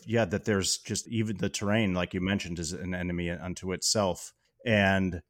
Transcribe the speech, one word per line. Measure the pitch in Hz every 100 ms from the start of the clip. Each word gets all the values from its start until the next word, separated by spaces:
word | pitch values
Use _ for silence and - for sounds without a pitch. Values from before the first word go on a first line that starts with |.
| -
yeah, | 117 104
that | 98
there's | - 101 90 -
just, | - 104 -
even | 113 110 101
the | 98
terrain, | - 101 107 104
like | 90 87
you | 95
mentioned, | 92 101 85 85
is | 80
an | 90 92
enemy | 92 87 87 87
unto | 87 90 87 92
itself. | 90 - 110 98 85 - - _ _
And | 123 107 98 95 95 85 -